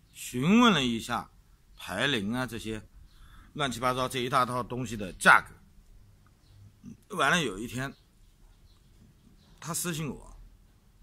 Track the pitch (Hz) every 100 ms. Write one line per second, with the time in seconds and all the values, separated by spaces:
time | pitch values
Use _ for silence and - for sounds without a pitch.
0 | _ - - 123 147 220 247 175 127 113
1 | - 117 - - - _ _ - - 92
2 | 135 131 98 123 127 117 104 110 - -
3 | - - - - - 143 139 113 127 127
4 | 127 131 123 135 123 123 104 123 127 113
5 | 98 80 180 123 - - - - - -
6 | - - - _ _ - - - - -
7 | _ 180 139 175 139 95 117 113 135 -
8 | _ _ - _ - - - - - -
9 | - - - - - - 147 165 175 156
10 | 156 95 - - - - - _ _ -